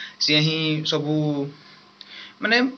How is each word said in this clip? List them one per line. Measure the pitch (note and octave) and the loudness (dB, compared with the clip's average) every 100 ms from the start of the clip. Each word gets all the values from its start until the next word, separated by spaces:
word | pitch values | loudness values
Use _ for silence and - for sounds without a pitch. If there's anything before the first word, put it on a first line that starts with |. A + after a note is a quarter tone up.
| - - | -12 -4
ସିଏ | - D3+ | 2 4
ହିଁ | D#3 D#3+ D#3 D#3 D3+ | 4 2 0 0 0
ସବୁ | D3+ D3 D#3 D3+ C#3+ C#3+ - - - - - - - - - | -2 0 0 0 -2 -4 -10 -20 -20 -20 -20 -20 -20 -20 -6
ମାନେ | G#3 A#3+ B3+ | 0 2 2